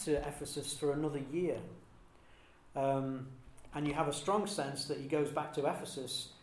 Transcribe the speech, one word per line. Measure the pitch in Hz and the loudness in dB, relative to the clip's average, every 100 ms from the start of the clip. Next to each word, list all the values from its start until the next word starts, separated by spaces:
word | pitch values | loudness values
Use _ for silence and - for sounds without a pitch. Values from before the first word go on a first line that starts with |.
to | - 143 143 | 2 2 2
Ephesus | 143 143 - - | -4 -6 -4 -4
for | - 147 | 0 2
another | 143 151 143 131 | 2 2 0 -2
year. | 156 175 117 110 - - - - - - - - - - 139 | 0 2 0 -4 -12 -20 -20 -20 -20 -20 -20 -20 -20 -8 0
Um, | 135 135 135 131 135 - - - - | 4 4 2 -2 -6 -12 -16 -18 -10
and | 147 147 | -2 0
you | |
have | 143 151 | 2 2
a | |
strong | 143 - 208 202 | 0 2 2 2
sense | - 139 135 - | 0 0 -2 -2
that | 139 | -4
he | 139 | 0
goes | 151 143 | 2 2
back | - 147 | 0 -2
to | - 139 | 2 2
Ephesus, | 180 - - 123 - - - | 0 -2 -6 -4 -6 -8 -14